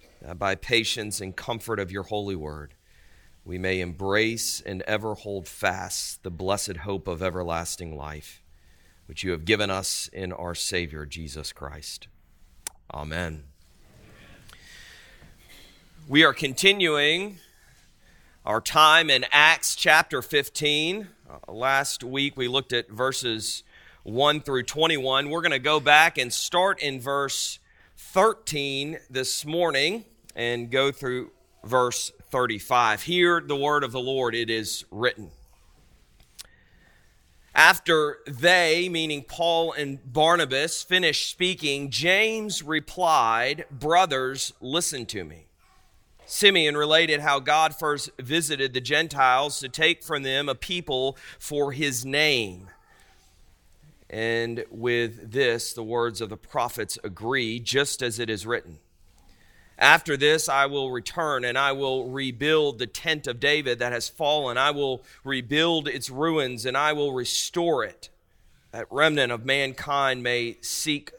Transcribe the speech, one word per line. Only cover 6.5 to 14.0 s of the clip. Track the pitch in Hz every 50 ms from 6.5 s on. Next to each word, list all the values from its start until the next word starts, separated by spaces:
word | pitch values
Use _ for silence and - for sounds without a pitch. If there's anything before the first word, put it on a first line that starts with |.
| 101 101 - 104 90 82
hope | - 104 98 87 -
of | 95 85 80
everlasting | 92 92 85 92 87 85 82 82 85 - - - 90 82 78
life, | 71 71 76 76 76 - - - - _ _ - - _ - - _ _ _ _ _ _
which | - - -
you | - 92
have | 87 78 80
given | 92 110 104 104 98
us | 95 95 92 - - - - - -
in | 95 95 90
our | - - 87 87 85
Savior, | - - - 101 90 87 73 76 78 76
Jesus | 71 - 82 80 73 73 78 73 -
Christ. | - - 73 71 76 78 - - - - - - - _ _ _ _ _ - - - - - - - - _ -
Amen. | - 71 76 76 80 87 90 80 78 76 71 71 - _ - _ _ _ - - - -